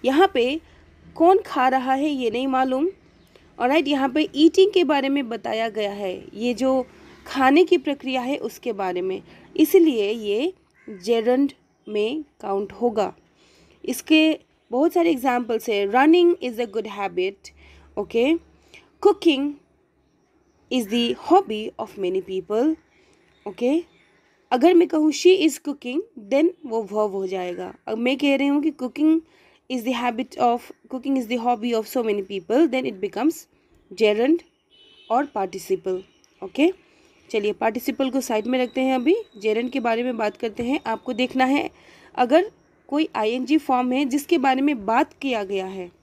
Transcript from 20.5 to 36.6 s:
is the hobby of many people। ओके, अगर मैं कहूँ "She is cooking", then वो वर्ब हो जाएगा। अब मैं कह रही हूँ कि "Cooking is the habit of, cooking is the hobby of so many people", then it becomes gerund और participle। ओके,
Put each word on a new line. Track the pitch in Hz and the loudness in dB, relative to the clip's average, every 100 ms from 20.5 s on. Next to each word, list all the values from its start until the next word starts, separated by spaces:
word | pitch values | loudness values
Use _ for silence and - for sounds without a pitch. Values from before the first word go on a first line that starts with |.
| _ _ | _ _
is | 254 202 | -4 -2
the | 240 240 247 | -2 0 -4
hobby | - 233 381 214 220 - | 2 2 2 -6 -8 -10
of | 220 - | -12 -6
many | 185 190 | -4 -4
people। | 185 190 170 214 285 320 _ _ _ _ _ _ - | -4 -10 -4 0 0 -2 _ _ _ _ _ _ -16
ओके, | 190 240 311 349 _ _ _ _ _ _ | -4 -2 -2 -4 _ _ _ _ _ _
अगर | 254 302 | 2 6
मैं | 359 330 | 6 4
कहूँ | 320 311 | 2 0
"She | 294 359 370 311 | 4 4 4 2
is | - - | -2 -10
cooking", | 285 247 262 427 254 202 | -10 -8 -8 -8 -16 -2
then | 269 320 370 277 | 2 2 0 -6
वो | 226 | -6
वर्ब | 202 208 214 196 | -4 -2 -2 -2
हो | 190 | -6
जाएगा। | 185 180 175 180 - - | -6 -6 -8 -10 -12 -8
अब | 220 | -2
मैं | 240 269 | -2 0
कह | 285 269 | 0 2
रही | 285 | 2
हूँ | 285 | 0
कि | 311 | -2
"Cooking | - 254 - 311 320 - _ _ _ _ | -4 -10 0 2 2 -2 _ _ _ _
is | 254 | -6
the | 220 240 | -4 -2
habit | 247 233 262 - | -2 -4 -8 0
of, | 240 240 - - _ | 2 0 -6 -20 _
cooking | 254 254 269 | -10 -2 -2
is | 220 | -2
the | 247 | -2
hobby | 233 240 233 226 | 0 -2 -2 -4
of | 214 | -2
so | 254 220 | -4 -2
many | 208 190 | -4 -4
people", | 196 170 233 320 | -10 -2 2 2
then | 262 254 | 0 -4
it | 196 | -6
becomes | 196 - 277 - - _ _ _ _ | -8 -2 -2 -4 -14 _ _ _ _
gerund | 185 214 214 254 339 - _ _ _ _ _ - | 0 2 2 2 2 -2 _ _ _ _ _ -2
और | 233 294 214 | -2 -2 -4
participle। | 190 185 - 190 180 185 190 _ _ _ | -6 -8 -6 -4 -4 -8 -8 _ _ _
ओके, | 190 - | -12 0